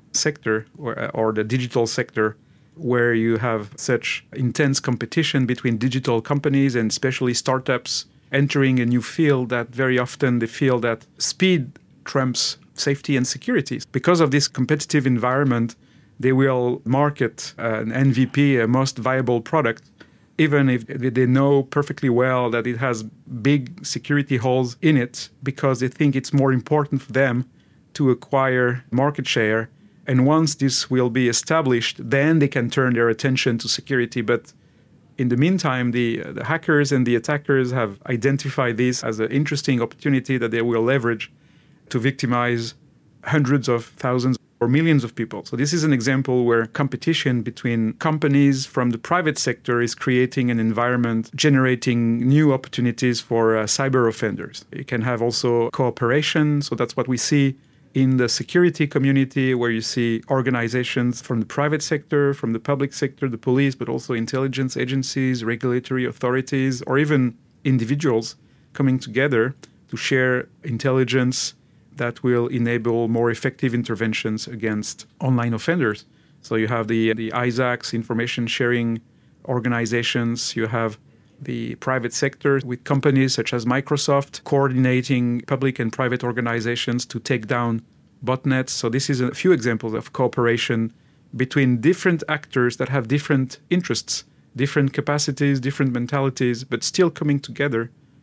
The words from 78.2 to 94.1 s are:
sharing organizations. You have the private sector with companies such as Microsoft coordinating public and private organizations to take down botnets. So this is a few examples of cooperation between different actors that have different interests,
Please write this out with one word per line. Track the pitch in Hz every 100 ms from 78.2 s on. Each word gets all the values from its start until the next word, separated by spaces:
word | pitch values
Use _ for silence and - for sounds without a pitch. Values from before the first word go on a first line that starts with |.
| 120 - 117
sharing | - 123 120 117 113 - _ _ _ -
organizations. | 123 120 117 117 120 117 123 117 117 - 117
You | 113
have | 117 113 107 _ _ _ -
the | 127 120 117 -
private | - 131 117
sector | - 139 - 143 139 127
with | 123 -
companies | 139 147 135 131
such | - 113
as | 123 113
Microsoft | 131 135 147 - 139 139 -
coordinating | - 143 139 127 127 127 123 127 120 120 -
public | 131 135 127
and | 113
private | - 127 123
organizations | 123 120 120 117 113 120 - 123 -
to | 113
take | - 127 101
down | 123 120 113 - _ _ _
botnets. | - 127 143 131 131
So | - 117
this | 131 139
is | 131
a | 123
few | - 185
examples | 160 117 110 117
of | 110 -
cooperation | - 127 - 117 117 - 117 110 - _ _ _ 113
between | 127 143 131 120
different | 135 180 185 165 -
actors | 151 - 131 123 -
that | 127
have | 135 113
different | 143 - 139 127 - -
interests, | 180 175 113 -